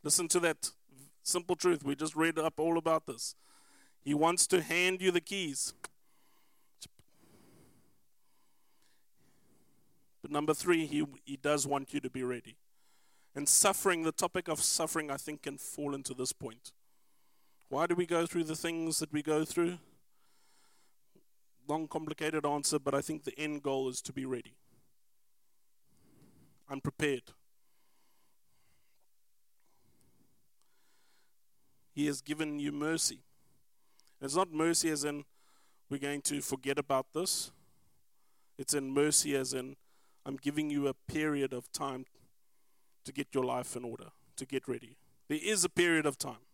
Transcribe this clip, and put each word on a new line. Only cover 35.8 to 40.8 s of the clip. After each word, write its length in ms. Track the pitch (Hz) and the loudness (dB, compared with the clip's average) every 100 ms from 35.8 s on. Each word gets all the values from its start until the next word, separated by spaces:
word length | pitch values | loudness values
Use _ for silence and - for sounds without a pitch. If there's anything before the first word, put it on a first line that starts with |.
| _ | _
"We're 80 | 139 | -6
going 240 | 139 143 | -4 -4
to 180 | - 143 | -2 -4
forget 380 | - 131 135 139 | -4 -4 -2 -2
about 280 | - - - | 0 0 0
this." 360 | 156 185 - - - _ _ _ _ _ _ _ _ _ - | -4 -2 -4 -6 -14 _ _ _ _ _ _ _ _ _ -10
It's 140 | 135 | -2
in 200 | 147 135 | -2 0
mercy 440 | 135 151 143 147 139 | 2 4 4 2 0
as 160 | 127 | 0
in, 240 | 131 127 135 _ _ _ _ 143 | -6 -8 -16 _ _ _ _ -10
"I'm 100 | 135 | -4
giving 340 | 143 147 151 | -4 -2 -2
you 180 | 143 | 0